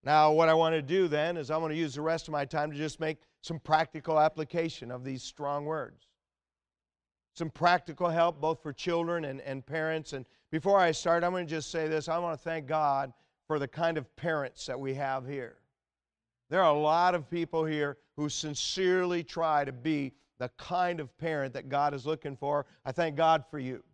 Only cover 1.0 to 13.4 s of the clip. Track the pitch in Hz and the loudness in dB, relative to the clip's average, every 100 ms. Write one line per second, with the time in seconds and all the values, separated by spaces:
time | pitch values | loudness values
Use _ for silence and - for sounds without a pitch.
1 | 175 147 160 175 131 156 160 156 160 135 | 2 2 0 -2 -4 -2 -2 -2 -4 -2
2 | 156 165 - 151 139 156 151 143 151 - | -2 -4 -4 -4 -2 -2 -4 -4 -6 -4
3 | 160 156 _ _ - 160 - 156 160 156 | -6 -6 _ _ -10 -10 2 2 2 -4
4 | 165 156 156 156 151 170 165 - 117 123 | 0 4 4 2 -4 -2 -4 -6 -10 -10
5 | 131 131 - - 143 143 147 156 127 _ | -8 -10 -12 -8 -6 -4 -4 -6 -8 _
6 | _ _ _ _ _ _ _ _ _ _ | _ _ _ _ _ _ _ _ _ _
7 | _ _ _ - 160 - 175 175 - 143 | _ _ _ -10 -8 0 2 2 0 -4
8 | 175 165 170 151 156 160 151 135 180 170 | 0 4 2 2 -4 -2 -8 -6 -2 -2
9 | 170 170 147 135 139 135 - 160 156 160 | 0 -4 -4 -8 -8 -10 -6 -6 -4 -4
10 | 151 139 123 _ _ 156 196 196 175 156 | -6 -12 -12 _ _ -2 4 6 6 2
11 | 175 170 175 185 170 160 143 170 156 156 | 2 2 2 -2 -4 -6 -4 -4 -2 -2
12 | 147 165 175 156 165 160 139 156 147 139 | -2 -2 -2 -6 -6 -6 -2 0 2 0
13 | 135 - _ _ | -2 -10 _ _